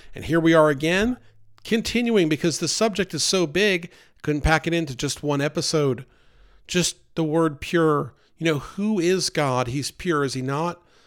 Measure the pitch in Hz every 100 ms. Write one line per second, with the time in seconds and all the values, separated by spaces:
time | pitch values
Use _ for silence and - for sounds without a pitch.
0 | - - - 165 165 165 156 139 156 185
1 | 226 247 - - - - - 220 220 226
2 | 233 220 160 151 175 143 165 - 220 185
3 | 185 151 - 190 165 160 208 180 175 -
4 | - _ - 151 151 156 165 170 156 123
5 | 143 - 147 143 143 156 - 160 143 123
6 | 135 _ _ _ - - - 180 170 -
7 | _ - 156 165 165 139 - 170 160 147
8 | 139 - _ - 165 147 - - 208 214
9 | 170 185 - - 143 127 123 139 127 -
10 | 180 151 139 131 127 143 170 170 _ _